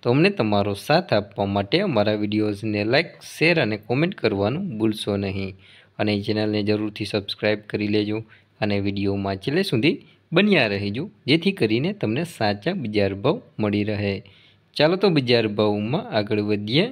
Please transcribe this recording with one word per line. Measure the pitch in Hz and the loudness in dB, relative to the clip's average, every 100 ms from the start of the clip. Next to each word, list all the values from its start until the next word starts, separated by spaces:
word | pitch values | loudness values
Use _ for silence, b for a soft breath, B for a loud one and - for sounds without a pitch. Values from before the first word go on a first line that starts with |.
તો | 123 | 2
અમને | 127 180 202 | 4 2 2
તમારો | 110 104 101 98 - | 0 2 0 -4 0
સાથ | 156 180 113 | 0 2 0
આપવા | 101 - 98 | 0 -4 -2
માટે | 101 101 156 | 0 0 0
અમારા | 202 117 104 107 | 2 2 2 2
વીડિયોઝને | 104 104 107 101 110 104 104 | 0 0 0 -2 -4 -2 2
લાઈક, | 135 170 - - | 0 0 -8 -20
શેર | - 156 165 | 0 2 2
અને | 117 107 | 2 -2
કોમેન્ટ | - 123 170 190 | -2 0 0 0
કરવાનું | 117 101 101 143 196 110 | 0 2 0 0 -6 -2
ભૂલશો | 110 107 - 101 | -2 -2 -2 -2
નહીં. | 98 95 95 95 b b b - | -2 -4 -8 -10 b b b -4
અને | 107 104 104 | -2 0 0
ચેનલને | 107 107 107 104 | -2 0 -2 0
જરૂરથી | 107 107 104 104 | -2 -2 -6 -4
સબસ્ક્રાઇબ | 107 98 - 107 104 - | -4 -4 -4 -2 -2 -4
કરી | 107 104 | -4 0
લેજો | 107 104 107 110 b b _ | 0 0 -4 -8 b b _
અને | 107 101 98 | -2 0 -2
વીડિયોમાં | 98 98 98 98 98 | -2 -2 -2 -2 -4
છેલ્લે | - 151 190 | -2 -2 0
સુધી | 123 135 - b b _ | 2 2 0 b b _
બન્યા | 160 208 185 117 | 2 4 4 2
રહેજો, | 101 101 101 160 - - | 0 -2 -4 -8 -10 0
જેથી | 156 196 190 | 2 2 0
કરીને | 110 110 151 208 | 0 2 -2 -2
તમને | 113 117 170 | -2 -2 -4
સાચા | - 107 104 160 190 | -2 -2 0 -4 -4
બજાર | 117 107 98 | -2 0 0
ભાવ | 98 110 214 - - | 0 -2 -2 -6 -2
મળી | 107 104 104 | 0 0 0
રહે. | 104 101 98 - b b b _ - | -2 -2 -4 -8 b b b _ 0
ચાલો | 151 185 | 2 4
તો | 202 160 | 2 2
બજાર | 123 120 110 | 4 2 2
ભાવમાં | 104 107 104 107 151 247 139 | 2 0 2 -2 -2 -2 -4
આગળ | 104 107 104 | 0 -2 0
વધીએ. | 104 104 127 220 | -2 0 0 0